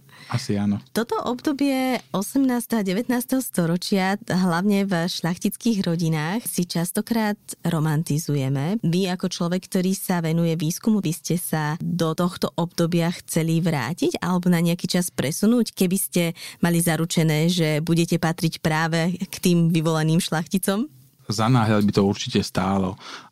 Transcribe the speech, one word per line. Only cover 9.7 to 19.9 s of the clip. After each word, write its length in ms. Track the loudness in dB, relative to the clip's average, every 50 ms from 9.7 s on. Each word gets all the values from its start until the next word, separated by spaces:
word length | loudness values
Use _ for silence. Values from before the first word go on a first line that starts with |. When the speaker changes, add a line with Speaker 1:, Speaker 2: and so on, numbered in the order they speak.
| -2 0 0 0 -2
Speaker 2:
sa 240 | -2 -2 -2 0 0
venuje 400 | 0 0 2 2 2 2 0 0
výskumu, 400 | -2 -2 -2 -2 0 0 2 2
by 120 | 0 -2 -4
ste 240 | -4 -2 -2 -2 -2
sa 400 | -2 -2 -2 -2 -2 -2 -4 -4
do 320 | -4 -2 -2 0 0 0
tohto 400 | 0 0 0 -2 -2 -4 -8 -6
obdobia 560 | -2 -2 -4 -2 0 0 0 2 2 2 0 0 -2 -6 -6
chceli 400 | -4 -2 0 0 2 0 2 2
vrátiť 560 | 0 0 0 -2 -4 -2 -2 -2 -2 -2 -2
alebo 320 | -2 -2 0 0 2 2
na 80 | 2 4
nejaký 320 | 4 2 0 0 -2 -2
čas 160 | 0 0 0 -2
presunúť, 640 | -2 -4 -2 -2 -2 0 2 4 4 4 2 0
keby 240 | 0 0 0 2 0
ste 260 | 0 -2 0 0 0 0 0 -4 -8 -12 -16 -6 -2
mali 240 | 0 2 2 2 2
zaručené, 640 | 2 0 0 0 0 0 2 2 4 4 2 2 2
že 320 | 2 2 2 2 0 0
budete 400 | 0 2 2 2 2 2 2 0
patriť 400 | 0 0 0 0 -2 -4 -2 -2
práve 560 | -2 0 0 0 0 0 0 0 0 0 -2
k 200 | -4 -6 -8 -4 0
tým 120 | 2 4 4
vyvolaným 640 | 4 4 4 2 2 2 2